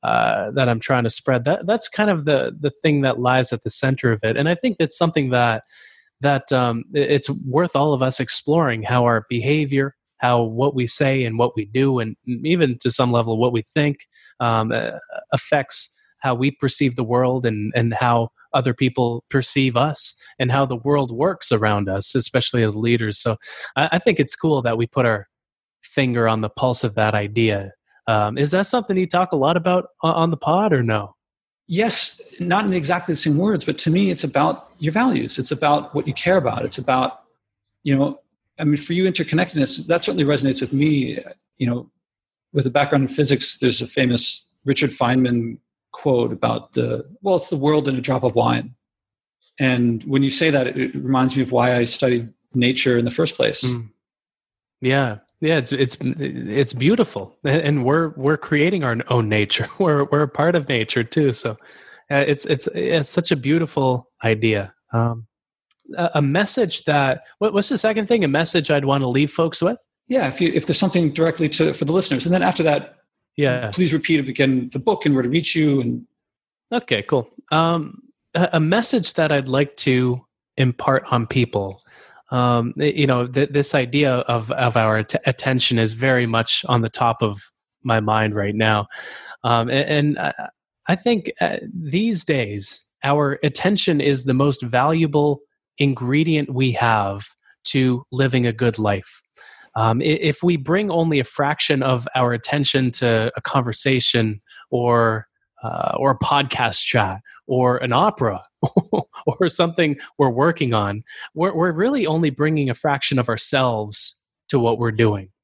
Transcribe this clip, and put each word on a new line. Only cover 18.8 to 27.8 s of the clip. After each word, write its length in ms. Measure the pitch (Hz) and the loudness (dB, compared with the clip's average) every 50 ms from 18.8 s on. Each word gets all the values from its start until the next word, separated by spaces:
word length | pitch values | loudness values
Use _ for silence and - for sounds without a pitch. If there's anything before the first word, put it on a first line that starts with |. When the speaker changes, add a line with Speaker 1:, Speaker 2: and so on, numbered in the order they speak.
| 135 127 120 - 127 120 117 117 - _ | 0 -2 0 0 -2 -2 -2 -4 -10 _
Speaker 1:
perceive 480 | - 139 123 - - 143 135 131 117 120 | -2 -2 -2 0 -2 0 0 0 2 0
us 420 | 131 151 151 - - - - - - - - _ | 0 0 -2 -2 -4 -4 -4 -6 -14 -20 -8 _
and 120 | 131 123 | -2 0
how 140 | 120 139 139 | 2 0 0
the 100 | 127 131 | 0 -2
world 360 | 117 117 139 147 147 139 120 | -6 -2 0 0 0 0 -2
works 400 | 117 117 143 180 190 170 - - | -4 -2 -2 -2 -2 -2 -2 0
around 360 | 127 110 107 107 107 101 101 98 | 0 2 2 2 0 0 0 -2
us, 280 | 95 98 101 - - | -2 0 0 0 2
especially 480 | 131 120 - - 131 117 - - 123 113 | 2 0 2 0 0 -2 0 0 0 0
as 120 | 107 101 | 0 0
leaders. 440 | 107 110 117 120 117 117 107 101 - | -2 0 0 0 0 0 0 0 0
So 160 | - 120 110 - - - - - - - - | 0 0 -2 -4 -6 -16 -16 -16 -16 -6 -2
I, 140 | 135 147 160 - | -2 0 2 0
I 60 | 175 | 2
think 200 | - 247 202 - | 2 2 2 2
it's 160 | 147 - - | 0 -2 -2
cool 280 | - - 160 151 139 120 | -2 0 0 0 2 0
that 120 | 120 113 | -2 0
we 120 | 113 117 117 | -2 -2 -2
put 180 | _ 143 127 | _ 0 2
our 220 | 120 113 104 101 _ _ _ _ _ _ _ _ _ _ _ _ | 2 2 0 -4 _ _ _ _ _ _ _ _ _ _ _ _
finger 440 | - - - 139 127 120 120 117 113 | -8 -2 0 0 0 0 0 2 2
on 140 | 110 110 | 0 0
the 80 | 107 104 | -2 -6
pulse 340 | - - - 127 123 - - | -4 -2 -2 0 0 0 -2
of 120 | 117 104 | -2 0
that 180 | 113 107 107 107 | 0 0 0 0
idea. 600 | 107 104 104 104 117 113 110 104 101 98 98 - _ | -2 -4 -2 -2 0 0 2 0 -2 -4 -8 -14 _